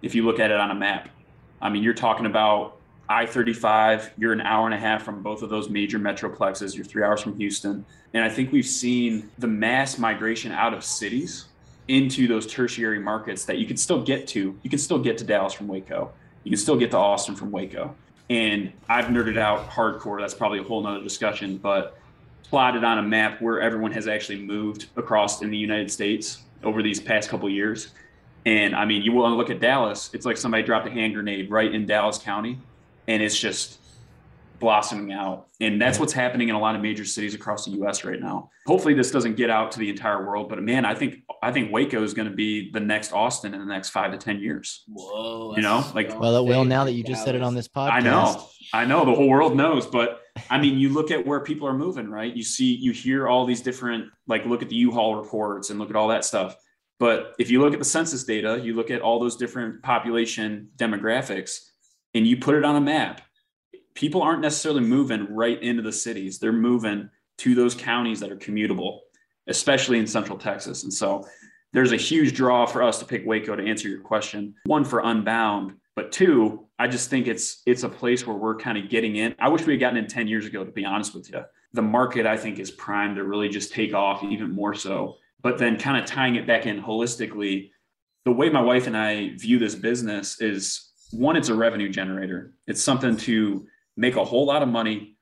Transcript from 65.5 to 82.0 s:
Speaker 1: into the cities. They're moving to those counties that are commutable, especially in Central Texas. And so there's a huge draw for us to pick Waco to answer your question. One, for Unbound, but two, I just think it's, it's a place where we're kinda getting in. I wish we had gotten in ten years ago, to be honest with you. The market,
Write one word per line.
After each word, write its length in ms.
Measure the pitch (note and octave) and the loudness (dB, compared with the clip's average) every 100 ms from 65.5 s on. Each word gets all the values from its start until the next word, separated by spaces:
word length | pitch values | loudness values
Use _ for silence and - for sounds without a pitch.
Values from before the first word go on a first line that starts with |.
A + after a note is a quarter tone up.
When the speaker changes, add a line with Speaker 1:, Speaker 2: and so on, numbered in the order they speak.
| A#2 | 0
Speaker 1:
into 220 | A#2+ A#2 | -2 -2
the 100 | A2 | -2
cities. 460 | G#2 A#2 G#2+ F#2+ F#2+ | -6 -6 -6 -8 -4
They're 140 | A2 | 0
moving 580 | A2+ A#2 B2 A2 G#2 G2+ _ _ _ | 2 4 4 2 -4 -6 _ _ _
to 160 | - B2 | 2 4
those 180 | B2 | 4
counties 460 | A#2+ - A#2+ A#2 G#2+ | 2 -2 0 0 -2
that 100 | G2 | -6
are 60 | G2 | -10
commutable, 640 | - G#2 G#2+ F#2 F#2 - - _ _ _ - | -6 -2 0 -2 -4 -8 -16 _ _ _ -6
especially 500 | - - E3+ C3 A#2+ | -2 2 2 4 2
in 80 | G#2+ | 2
Central 320 | A#2+ G#2+ F#2+ | -2 -4 -6
Texas. 460 | G#2+ G2 - - | -6 -6 -8 -10
And 100 | - | -8
so 320 | F#2+ G2+ G2 - - - _ _ | -4 -2 -2 -6 -20 -20 _ _
there's 180 | - B2+ | 2 4
a 60 | A2+ | 4
huge 360 | - D#3+ C#3+ | 2 4 4
draw 320 | B2+ B2+ B2 | 4 4 4
for 200 | A#2+ B2+ | 4 4
us 160 | B2 A2 | 2 2
to 40 | |
pick 220 | - A#2 G2 | -4 -6 0
Waco 300 | A2 G#2+ G#2 | -2 -2 -4
to 60 | |
answer 240 | G2+ G#2+ G#2+ | -2 -2 -4
your 120 | G2 | -8
question. 540 | G2 A2 - G#2 G#2 - - | -4 -4 -2 -8 -10 -8 0
One, 180 | D3+ | 2
for 160 | C3+ A#2 | 2 0
Unbound, 720 | A2 A2+ G#2+ A2+ A2 G#2 G2 - _ - | 2 0 2 2 2 0 -4 -12 _ -10
but 160 | - | -8
two, 540 | - F#3 C#3 G#2+ G#2+ - _ | 2 6 6 6 2 -14 _
I 80 | B2 | 0
just 240 | B2+ - | 0 0
think 160 | C3+ A#2 | 0 0
it's, 360 | A2 - - - | -2 -6 -4 2
it's 160 | B2 | 2
a 60 | B2+ | 2
place 360 | - B2 B2 | -4 0 0
where 120 | A#2+ G#2 | 0 -4
we're 180 | A2 | -2
kinda 280 | A2 B2 G#2+ | -2 -4 -6
getting 340 | G2 A2+ A2+ G#2+ | -2 -2 0 0
in. 180 | A2+ - | -2 2
I 80 | C3 | 2
wish 180 | D#3 D#3+ | 4 2
we 60 | |
had 80 | C3+ | 2
gotten 180 | B2 A#2+ | 2 0
in 80 | G#2+ | -2
ten 220 | - A2 | -4 -2
years 180 | A2 G#2 | -2 -4
ago, 180 | G2 | -8
to 60 | F#2 | -8
be 140 | - | -6
honest 280 | G2 G2+ G2+ | -4 -4 -4
with 140 | F#2 - | -10 -12
you. 120 | F2 - _ _ | -12 -12 _ _
The 100 | - | -2
market, 420 | A2 A#2 | 2 2